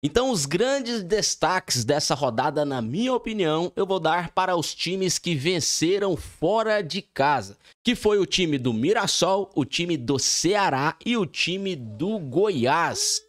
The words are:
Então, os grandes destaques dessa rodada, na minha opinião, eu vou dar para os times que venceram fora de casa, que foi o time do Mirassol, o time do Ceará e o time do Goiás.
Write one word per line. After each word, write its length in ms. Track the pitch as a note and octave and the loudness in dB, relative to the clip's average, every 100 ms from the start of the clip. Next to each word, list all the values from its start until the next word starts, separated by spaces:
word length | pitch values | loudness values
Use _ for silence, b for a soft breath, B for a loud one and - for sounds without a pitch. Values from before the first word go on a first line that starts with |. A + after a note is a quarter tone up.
Então, 260 | - A#3 C4 | 0 0 2
os 160 | A3 C#3 | 0 -2
grandes 580 | F3 B3 C#4 A#3+ A#3 | 0 0 0 -2 -6
destaques 800 | F3 G#3 - - D#3 F#3 - B2+ | -2 -2 -2 -2 0 0 -2 -4
dessa 300 | A2+ D3 - | 0 0 0
rodada, 500 | D3 C#3 A2+ C#3 D3 | 0 0 0 0 0
na 200 | D3 C3 | -2 -2
minha 280 | A2+ D3+ B3+ | -4 -2 0
opinião, 600 | B3 A#3+ G#3+ E3 D#3 F3 - | -2 -2 -2 0 2 -2 -2
eu 80 | |
vou 160 | F#3+ F#3+ | 0 2
dar 300 | D#3+ E3 E3+ | 2 0 0
para 260 | - F#3 F3+ | 0 2 0
os 180 | - | -2
times 440 | - - F#3+ F#3+ - | -4 -4 -2 0 -2
que 160 | - | -2
venceram 840 | D#3 C#3+ F#3 - - D#3+ G3 G3 E3 | 0 0 0 0 0 2 2 0 -2
fora 680 | - - D#3+ A3 A3 G#3+ | -6 -2 0 2 2 0
de 180 | E3 E3 | -2 -8
casa, 560 | - - C#3 C#3 G2 G2 b b | -10 0 2 2 -2 -16 b b
que 120 | - A#3+ | -2 2
foi 240 | G#3 G#3 | 4 4
o 60 | F3 | 2
time 340 | - F3 C#3+ | 0 0 0
do 120 | B2 | 0
Mirassol, 760 | A2 C#3 A3 G3 - F3 G3 F#3+ - | 0 2 2 2 2 2 2 0 -2
o 100 | C3+ | -2
time 320 | - F3 D#3+ | -2 -2 -2
do 220 | A#2+ C#3 | 0 0
Ceará 760 | - - D#3+ G#3 F#3+ C3+ D3 - | 0 0 2 2 2 2 0 -2
e 140 | A3 A#3+ | -2 0
o 80 | F#3+ | -2
time 500 | - - F#3 G3 E3 | -2 -2 -2 -4 -6
do 440 | A2+ G#2+ E3+ A3 | -8 -4 -4 -2
Goiás. 1040 | C#3+ B2+ G#3+ D#3+ A#2 D#3 D#3+ G#2 - - | -2 0 2 2 2 2 0 0 -2 -2